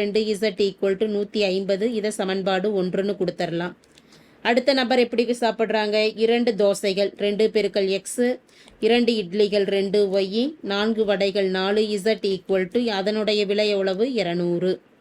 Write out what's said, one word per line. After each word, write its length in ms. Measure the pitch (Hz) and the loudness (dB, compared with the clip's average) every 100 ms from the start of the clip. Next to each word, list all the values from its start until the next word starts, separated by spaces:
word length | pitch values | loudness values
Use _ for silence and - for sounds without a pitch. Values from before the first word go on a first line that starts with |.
ரெண்டு 180 | 208 208 | 0 0
இசட் 400 | 214 196 214 185 202 | 0 0 -2 0 -2
ஈக்குவல் 300 | 185 196 190 | 0 -2 0
டு 100 | 214 | -2
நூத்தி 320 | 202 208 214 | -2 -2 -2
ஐம்பது. 540 | 202 185 196 190 226 | 0 0 -2 -2 -2
இதை 180 | 220 208 214 | -2 -4 -4
சமன்பாடு 500 | 190 190 190 185 208 196 | -4 -2 0 0 0 0
ஒன்றுன்னு 360 | 185 196 196 196 | 0 -2 -2 -2
கொடுத்துடலாம். 540 | 175 170 170 170 175 - _ - _ - _ _ | -4 -4 -4 -4 -6 -10 _ -20 _ -20 _ _
அடுத்த 300 | 214 240 247 | 0 2 2
நபர் 260 | 262 247 254 | 2 2 2
எப்படி 260 | 240 233 | 2 2
சாப்பிட்றாங்க? 720 | 233 240 226 220 220 220 214 214 214 214 | 0 0 -2 0 0 0 0 0 0 2
இரண்டு 360 | 220 240 240 | 2 2 2
தோசைகள், 580 | 202 202 196 208 190 196 - | 2 2 2 0 0 -2 -2
ரெண்டு 320 | 202 202 220 | -2 2 2
பெருக்கல் 340 | 214 196 202 190 190 | 2 0 0 0 -2
எக்ஸு, 420 | - - 247 - _ - - - | -4 -2 0 -2 _ -20 -20 -2
இரண்டு 320 | 220 240 233 | 2 4 4
இட்லிகள், 540 | 226 175 202 208 208 196 196 | 0 -2 0 2 2 0 0
ரெண்டு 440 | 196 208 202 196 | 2 2 2 2
ஒய், 340 | 190 214 277 320 | 0 0 -2 -4
நான்கு 440 | 202 202 214 220 | -6 -2 0 0
வடைகள், 440 | 208 196 202 202 190 | 0 0 0 0 0
நாலு 320 | 185 190 214 | 0 0 0
இசட் 460 | 214 208 196 214 202 | 0 0 0 0 -2
equal 300 | 185 - 190 185 | -4 -2 -2 0
to, 180 | 240 233 196 | -2 -2 -2
அதனுடைய 480 | 196 214 208 208 196 | -2 0 0 0 0
விலை 220 | 208 214 | 0 0
எவ்வளவு? 440 | 202 190 190 247 | 0 0 0 -2
இருநூறு. 680 | 240 170 175 175 175 185 - - _ | 0 -2 -2 -2 0 -2 -2 -8 _